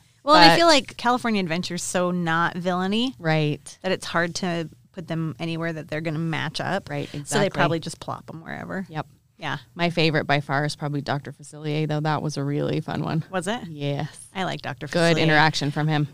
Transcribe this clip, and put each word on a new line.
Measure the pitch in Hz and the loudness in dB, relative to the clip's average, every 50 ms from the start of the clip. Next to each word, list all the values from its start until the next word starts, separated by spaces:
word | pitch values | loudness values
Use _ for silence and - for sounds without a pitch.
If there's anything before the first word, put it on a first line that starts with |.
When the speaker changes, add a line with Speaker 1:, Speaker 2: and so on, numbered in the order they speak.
| _ _ _ _ - | _ _ _ _ 2
Speaker 1:
Well, | 277 302 | 6 8
and | 311 339 | 10 10
I | 330 | 10
Speaker 2:
But | 330 330 | 8 8
Speaker 1:
feel | 339 339 | 8 6
like | 302 262 202 - - - | 6 6 4 0 -6 -2
California | - 240 247 233 - 233 220 202 | 0 2 2 2 2 0 0 0
Adventure's | 190 156 160 175 175 - 175 175 - | 0 0 -2 -2 -4 -4 -6 -6 -6
so | - - 185 180 180 | -2 0 0 0 0
not | 180 175 175 165 160 165 170 - - 185 | 0 0 0 0 2 2 2 0 -2 -2
villainy | 170 185 175 180 185 190 208 226 247 269 247 - | -2 -2 0 0 0 0 0 0 0 -2 -4 -2
Speaker 2:
Right. | 170 160 156 156 151 147 147 139 - - - - - | 0 2 2 2 2 2 0 -4 -6 -12 -16 -8 -4
Speaker 1:
that | 190 | -2
it's | 185 - - | -2 -2 -4
hard | - - 170 170 170 165 | -2 -2 0 0 0 -2
to | - 196 180 170 170 165 151 - - _ _ | -4 -4 -2 -2 -4 -4 -8 -10 -16 _ _
put | _ 190 160 - | _ -14 -8 -6
them | 165 160 160 160 131 - | -4 -4 -4 -4 -4 -6
anywhere | 170 165 165 160 165 165 160 | -6 -6 -4 -4 -4 -4 -6
that | 156 147 - | -6 -8 -6
they're | 156 151 | -6 -4
gonna | 165 165 151 156 | -4 -2 -2 -2
match | 165 165 156 135 135 139 - - | -2 -2 -2 -2 -4 -4 -4 -4
up. | 135 135 170 202 - - | -4 -4 -4 -4 -4 -6
Speaker 2:
Right, | 147 143 139 - | -6 -8 -6 -8
Speaker 1:
So | - 147 | -8 -10
they | |
Speaker 2:
exactly. | 143 - 147 - 196 185 | -6 -2 0 0 0 2
Speaker 1:
probably | - - 175 151 165 165 | 2 2 2 2 2 -2
just | - 165 - - | -4 -6 -10 -10
plop | - - - - - - | -10 -10 -10 -10 -10 -14
'em | - 160 | -16 -14
wherever. | 165 - - - 165 170 175 185 190 170 | -12 -10 -10 -10 -8 -8 -8 -8 -8 -8
Speaker 2:
Yep. | 160 156 147 - _ _ _ _ _ - | -8 -10 -10 -10 _ _ _ _ _ -10
Speaker 1:
Yeah. | 175 143 135 147 - - _ | -8 -6 -6 -6 -8 -12 _
Speaker 2:
My | 175 170 175 | -2 -2 0
favorite | 165 170 156 165 151 151 - | 2 2 2 4 4 2 2
by | - 143 147 | 2 2 0
far | 143 - 139 139 147 | 0 0 -2 0 0
is | 147 - - | -2 -4 -6
probably | 160 143 147 143 | -6 -4 -4 -4
Doctor | 139 - 131 143 - - 143 | -2 -2 -4 -4 -6 -8 -14
Facilier, | - 151 - 151 147 156 151 147 156 156 151 | -16 -18 -20 -16 -8 -6 -4 -2 -2 -2 -2
though. | 151 151 | -2 -2
That | 151 156 151 - | 0 0 0 0
was | - 156 147 143 | -2 -4 -4 -4
a | 139 | -2
really | 143 143 147 147 - - 156 | -2 -2 -2 0 0 -2 -2
fun | 156 - 82 139 - | -4 -4 -4 -4 -2
one. | - - 160 - - | -2 -2 -2 -4 -4
Speaker 1:
Was | 185 185 170 190 | -6 -4 -4 -4
it? | 226 247 233 170 | -4 -6 -8 -10
Speaker 2:
Yes. | 156 147 143 143 143 139 151 143 - - - - - | -10 -6 -4 -4 -4 -4 -4 -6 -10 -14 -20 -12 -8
Speaker 1:
I | 190 185 | -6 -4
like | 160 143 147 | -4 -4 -6
Doctor | - 127 135 - 151 139 | -8 -10 -10 -8 -8 -4
Speaker 2:
Good | - 175 165 170 165 156 | 0 2 4 4 4 4
Speaker 1:
Facilier. | 160 | 4
Speaker 2:
interaction | 160 156 147 156 156 151 - 147 139 | 4 6 6 6 4 4 0 -2 -2
from | 139 156 151 156 | 0 0 0 2
him. | 156 147 151 143 | 2 0 0 2